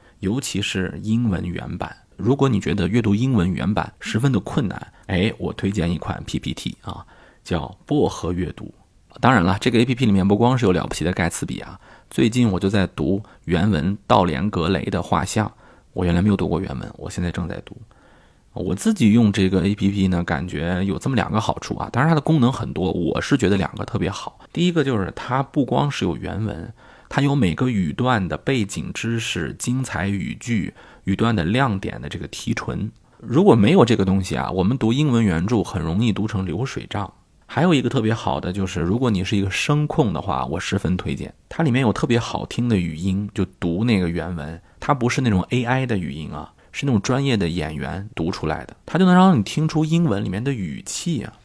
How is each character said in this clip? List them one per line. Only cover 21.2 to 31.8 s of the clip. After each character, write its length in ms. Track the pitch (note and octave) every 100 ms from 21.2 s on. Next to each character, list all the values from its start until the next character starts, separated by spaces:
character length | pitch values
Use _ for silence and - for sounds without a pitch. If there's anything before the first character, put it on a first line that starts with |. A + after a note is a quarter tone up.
| -
个 80 | G#2+
好 180 | - -
处 140 | - -
啊。 120 | -
当 140 | A#2
然 60 | D3+
它 40 |
的 60 | D#3+
功 220 | - D#3+
能 100 | A#2+
很 220 | - A2
多， 180 | G2+ F#2
我 300 | F2+ D#2 C2
是 160 | - C#3
觉 100 | F#2
得 80 | G2
两 180 | F2+ -
个 100 | -
特 120 | G2+
别 120 | F2+
好。 280 | - - - -
第 160 | - F3
一 60 |
个 100 | E3+
就 140 | C#3 A#2
是 120 | F2+ -
它 260 | - B2+
不 220 | C3+ -
光 260 | B2+ B2+ C#3+
是 140 | -
有 140 | F#2 D#2
原 260 | F2 F#2
文， 300 | G#2+ D2+ F2 - - - -
它 140 | -
有 120 | C#3
每 220 | C#3+ F#2 D#2+
个 140 | B2+
语 240 | A2 E2+
段 340 | - B2 A#2 F2+
的 100 | D2+
背 280 | - C3+ G2
景 260 | - -
知 280 | - A2+ A#2
识、 340 | A2+ - C#2 -
精 240 | - B2+
彩 280 | C3 - F#2
语 260 | G2+ C2 -
句、 360 | - A2+ - - - - -
语 100 | F#2+
段 180 | A#2
的 120 | A2 D#2+
亮 340 | A#2+ C3+
点 220 | G2